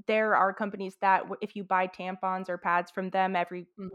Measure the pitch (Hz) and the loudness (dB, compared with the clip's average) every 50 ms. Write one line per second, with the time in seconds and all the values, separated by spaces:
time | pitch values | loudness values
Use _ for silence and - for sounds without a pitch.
0 | 208 - 214 220 220 220 202 - 185 196 196 - 220 202 202 196 196 190 - _ | -4 0 0 2 2 4 4 4 4 2 0 -2 -4 -6 -4 -6 -8 -10 -6 _
1 | - 196 190 180 - - 196 - 214 208 - 208 196 - 185 185 185 185 - - | 4 4 4 4 2 -2 -6 -8 -8 -8 -8 -10 -4 0 2 2 2 0 -2 -6
2 | 180 185 190 190 - 190 185 185 190 - 175 175 - 180 170 175 180 - - 196 | -8 -8 -6 -4 -2 -2 -2 -2 -4 -6 -6 -4 -2 0 2 2 0 -2 -4 -6
3 | 190 185 185 190 190 185 190 175 175 - 185 180 175 - _ - 196 185 | -6 -2 0 2 2 2 2 0 -2 -2 -4 -10 -12 -12 _ -14 -14 -12